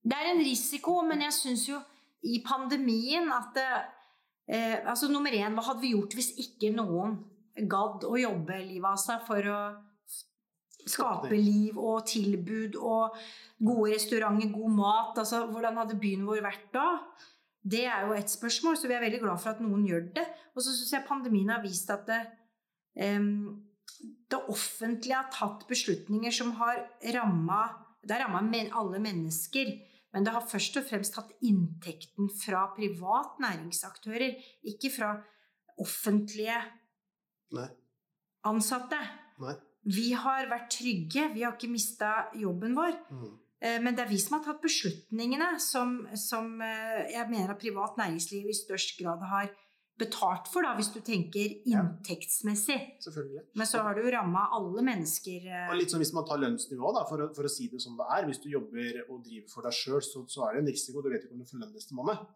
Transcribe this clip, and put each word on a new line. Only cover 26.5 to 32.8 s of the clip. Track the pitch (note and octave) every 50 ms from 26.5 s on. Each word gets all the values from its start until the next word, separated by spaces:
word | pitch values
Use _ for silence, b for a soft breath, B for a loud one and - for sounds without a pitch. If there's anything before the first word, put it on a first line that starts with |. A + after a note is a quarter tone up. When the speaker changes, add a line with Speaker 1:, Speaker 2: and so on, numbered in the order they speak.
| A3+ G#3+
Speaker 1:
har | A#3 A#3 A#3+ A#3+ - - - - - A3+ A#3+
rammet, | B3 A#3 G#3 F3+ E3 E3 E3+ F#3+ G#3 A3 A#3+ - - - - _ _ -
det | G3+ G#3
har | B3 C4
rammet | A3+ - A#3+ G#3+ A3
men-, | A#3 A#3 A3 G#3
alle | - A3+ G#3+ F#3 F#3 G3
mennesker, | G#3+ G#3+ G3 E3+ D#3+ D#3+ D#3+ - - - - C4 C4+ G#3+ G3+ B B B B B B B -
men | G3 G3+
det | A3 A3+
har | A#3+ A#3
først | - - G3 - - -
og | C#4 C4
fremst | - A3+ G3 G3+ - -
tatt | A3+ G#3 - - _
inntekten | B3+ A#3 G3+ F#3 E3+ D#3+ - - - E3+ D#3 D#3 - - _ - G3+ G3
fra | - - - - F#3+ F#3 F#3+ F#3+ -
privat | -